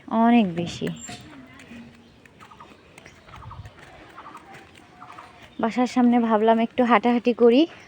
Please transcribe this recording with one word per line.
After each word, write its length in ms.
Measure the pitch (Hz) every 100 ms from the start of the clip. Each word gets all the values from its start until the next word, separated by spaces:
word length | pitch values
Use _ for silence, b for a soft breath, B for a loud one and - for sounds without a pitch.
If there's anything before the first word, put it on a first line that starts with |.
| -
অনেক 340 | 220 233 240 202 170
বেশি। 320 | 170 - 160 165 - - - - - - - 233 233 - _ _ - _ - - - - _ - - - - - - - - - - - - - - - - - - - - - - - - - - -
বাসার 300 | 226 226 247 -
সামনে 220 | 247 240
ভাবলাম 380 | 226 220 220 226
একটু 220 | 233 -
হাঁটাহাঁটি 500 | 240 240 240 240 233
করি 280 | 233 233 240 330 B